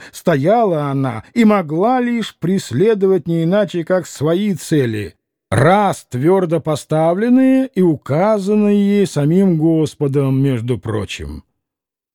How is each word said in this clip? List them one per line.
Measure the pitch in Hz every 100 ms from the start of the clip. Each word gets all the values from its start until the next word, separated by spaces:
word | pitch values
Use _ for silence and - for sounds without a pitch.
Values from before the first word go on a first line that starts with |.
| -
стояла | - - 151 151 233 220 160 143
она, | 139 135 110 -
и | 233 214
могла | 208 156 156 214 254
лишь | 240 240 202 -
преследовать | 165 190 - 117 208 208 190 190 170
не | 165
иначе, | 165 202 202 175
как | 160 185 -
свои | - 147 175 208
цели, | 175 - 156 120 107 101 _ _ _ -
раз | 107 143 202 196 165 -
твердо | 123 151 190 180 165
поставленные | - 151 - 156 160 180 233 254 262 262 262
и | -
указанные | 180 151 - 143 202 220 190 214 208 202 202 202
ей | 185
самим | 147 143 175 196 160
Господом, | 160 160 151 - 143 139 135 135
между | 139 123 120 117
прочим. | 117 107 92 - 73 76 - _ _ _ _ _ _